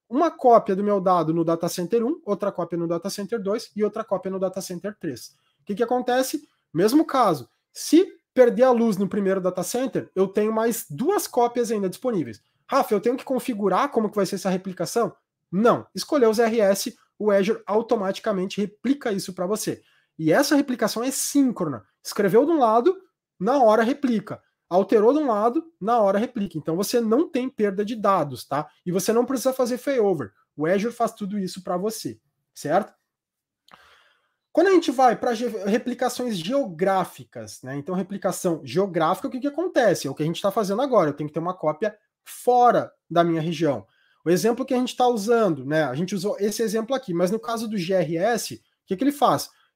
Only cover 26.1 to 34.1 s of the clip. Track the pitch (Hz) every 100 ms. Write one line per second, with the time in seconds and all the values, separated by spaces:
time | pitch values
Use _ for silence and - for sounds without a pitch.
26.1 | 202 254 - 196 156 160 165 202 - 220
27.1 | 240 359 247 262 - 208 196 208 226 202
28.1 | 190 143 123 - 139 151 _ 180 175 196
29.1 | 226 240 262 262 254 240 247 - 262 202
30.1 | 165 107 _ _ - 156 196 233 - 226
31.1 | - 202 208 180 185 185 180 208 220 135
32.1 | 107 _ _ _ - 143 180 - _ _
33.1 | _ _ _ _ _ _ - _ _ _